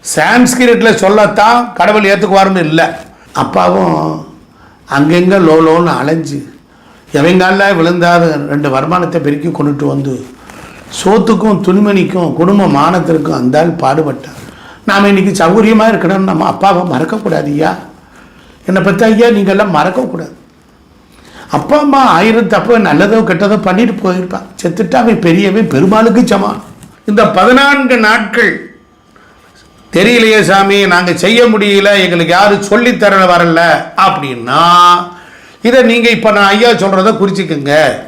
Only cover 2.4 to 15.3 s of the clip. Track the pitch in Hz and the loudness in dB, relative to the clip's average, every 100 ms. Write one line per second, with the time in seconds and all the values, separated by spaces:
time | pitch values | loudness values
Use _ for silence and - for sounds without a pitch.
2.4 | 190 190 156 160 160 - - - - - | 2 0 0 0 -2 -4 -16 -20 -14 -8
3.4 | 226 185 180 190 185 160 156 156 151 - | -4 -2 0 0 0 -2 -4 -8 -12 -20
4.4 | _ _ - _ - 139 147 170 185 196 | _ _ -20 _ -8 -2 0 2 2 2
5.4 | 170 160 160 160 175 131 139 165 143 139 | 2 4 2 2 0 -2 -2 -4 -6 -10
6.4 | 139 - _ _ - - _ 147 151 185 | -12 -20 _ _ -20 -20 _ -2 2 2
7.4 | 185 196 196 185 165 175 170 175 170 151 | 2 0 0 0 0 0 2 2 2 -2
8.4 | 143 147 147 135 156 180 170 170 143 147 | -4 -4 -2 -2 -2 -2 -2 -4 -4 -4
9.4 | 165 - 147 143 143 139 139 123 - - | -6 -4 -4 -2 -4 -4 -6 -8 -12 -20
10.4 | - - - - - - - 220 226 202 | -20 -20 -20 -20 -18 -6 0 0 2 0
11.4 | 214 196 - 185 208 196 175 185 165 131 | 0 0 0 0 2 0 0 -2 -4 0
12.4 | 175 202 185 143 151 185 156 160 151 143 | 0 2 2 2 0 0 0 -2 -2 -2
13.4 | 123 147 170 - 131 143 151 127 - - | 0 0 0 -2 -2 -2 -2 -6 -14 -20
14.4 | - - - - - 196 202 196 190 | -20 -20 -20 -12 -4 0 2 2 0